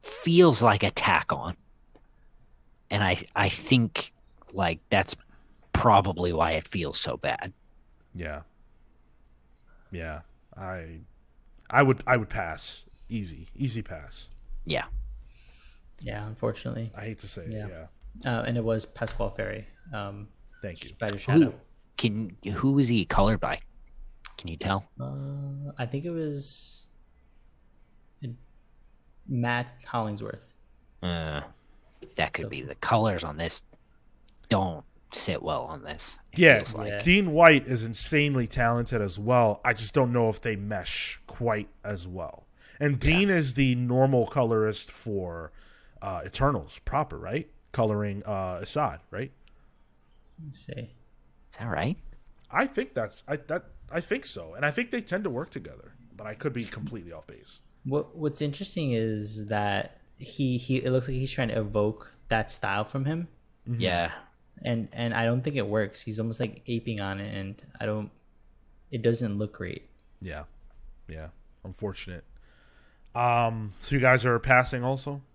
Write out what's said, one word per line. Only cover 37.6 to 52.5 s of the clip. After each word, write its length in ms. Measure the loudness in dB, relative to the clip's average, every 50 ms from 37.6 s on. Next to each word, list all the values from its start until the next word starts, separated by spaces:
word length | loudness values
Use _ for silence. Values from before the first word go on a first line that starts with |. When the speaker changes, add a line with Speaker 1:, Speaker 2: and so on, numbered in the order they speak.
| 4
Speaker 2:
is 180 | 0 -4 -4 -2
insanely 640 | -6 -6 -6 -4 2 2 2 4 4 2 0 0
talented 540 | -2 0 0 2 2 2 2 0 -2 -2 -2
as 180 | -2 -2 -4 -4
well. 420 | 0 4 6 6 6 4 2 2 0
I 80 | -2
just 220 | 0 0 -4 0 2
don't 180 | 2 2 4
know 160 | 4 2 2 2
if 120 | 0 -2
they 160 | -4 -4 -4
mesh 640 | -2 -4 -6 -6 -6 -6 -6 -4 -4 -4 -6 -8 -12 -16
quite 420 | -18 -8 -2 0 0 0 0 -2 -8 -14 -12 -8
as 220 | -6 -6 -6 -8 -10
well. 380 | -10 -8 -10 -10 -12 -16 -20 _ -20 _ -20 -20 -6 -2
And 120 | 0 0
Speaker 1:
Yeah. 180 | 0 4 4 4 4 6
Speaker 2:
Dean 120 | 4 4
is 240 | 4 2 2 0 2
the 200 | 4 4 4 4
normal 520 | 2 2 2 4 6 6 6 6 4 4
colorist 640 | 2 2 0 2 4 4 4 2 2 0 -4 -8 -10
for, 600 | -12 -12 -8 -4 -4 -4 -4 -4 -8 -8 -10 -12 -14 -20 -20 -20 -20 -20 -20 -20 -18 -10
uh, 200 | -8 -6 -6 -6 -8
Eternals 540 | -8 -2 2 2 2 2 0 -6 -8 -16 -10
proper, 380 | _ -2 0 0 -2 -2 -6 -10
right? 300 | -6 -4 -4 -4 -6 -6 -16 -20 _ _
Coloring, 500 | 0 2 2 4 4 2 0 -2 -4 -4 -4
uh, 340 | -4 -2 -2 -2 -2 -4 -6
Assad, 380 | -6 -4 -2 0 0 0 -2 -6 -14 _
right? 220 | -8 -8 -8 -8 -10 _ -20 -20 -20 -20 -20 -20 _ _ -20 _ _ _ _ _ _ -20 _ -20 -20 -16
Speaker 3:
Let 80 | -16
me 60 | -14
see. 200 | -12 -12 -12 -10 -10 -10 -12 -12 -16 -20 -20 _ -20 -20 _ _ _ _ -20 -20
Speaker 1:
Is 60 | -12 -10
that 80 | -6
right? 300 | -4 -2 0 0 -2 -2 -4 -10 -18 -18 -18 -20 -20 -20 -20 -20 -2